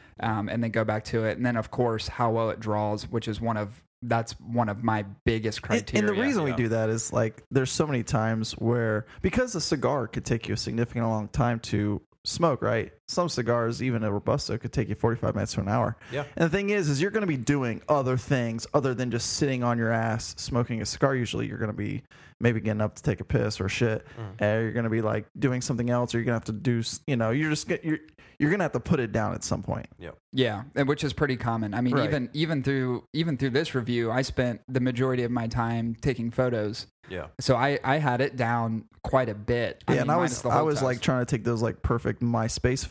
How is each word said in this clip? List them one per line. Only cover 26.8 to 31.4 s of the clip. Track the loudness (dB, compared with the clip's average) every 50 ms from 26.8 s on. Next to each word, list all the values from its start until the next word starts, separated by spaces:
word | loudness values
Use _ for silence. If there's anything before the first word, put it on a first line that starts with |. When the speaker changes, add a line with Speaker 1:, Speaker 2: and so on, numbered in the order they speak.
| 0 -2 -6 -6 -4
Speaker 2:
you | -2 0
know, | 0 2 2
you're | 2 2 2 0
just | 0 -2 -2 -2
get, | -4 -2 -2
you're, | -2 -2 -4 -4 -12 -20 -20 -20 -14 -4 0
you're | 2 2
gonna | 2 2 0
have | 0 0
to | -2
put | 0 2 2 2
it | 2 0 0
down | 0 0 0 -2
at | -4 -4
some | -4 -4 -4 -2
point. | -4 -6 -6 -6 -12 -16
Speaker 3:
Yeah. | -14 -14 -14 -14 -16 _ _ 0
Speaker 1:
Yeah, | 0 2 2 0 -4 -8 -6 -2
and | -2 0
which | 0 0 0 -2
is | -4 -2
pretty | 0 0 0 0
common. | -2